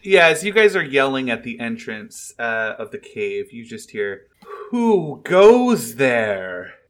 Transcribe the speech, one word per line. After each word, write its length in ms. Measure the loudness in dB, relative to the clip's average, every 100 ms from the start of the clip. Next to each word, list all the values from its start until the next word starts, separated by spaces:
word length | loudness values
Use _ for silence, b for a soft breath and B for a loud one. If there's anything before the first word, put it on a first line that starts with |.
yeah, 240 | 2 4 4
as 180 | 2
you 80 | -2
guys 240 | 2 4 2
are 60 |
yelling 480 | -2 0 0 -2 -4
at 120 | -6
the 160 | -8 -10
entrance, 720 | -10 -10 -10 -14 -14 -20 -20 -10
uh, 360 | -6 -4 -6 -8
of 120 | -14
the 80 | -14
cave, 540 | -16 -8 -8 -6 -10
you 120 | -14
just 260 | -18 -18 -14
hear, 360 | -8 -8 -8 _ _ -20 -20 -8
Who 500 | -2 2 2 0 -12
goes 720 | 0 6 8 8 4 -2 -4 -2
there? 800 | 0 0 -2 -4 -6 -12 -14 -20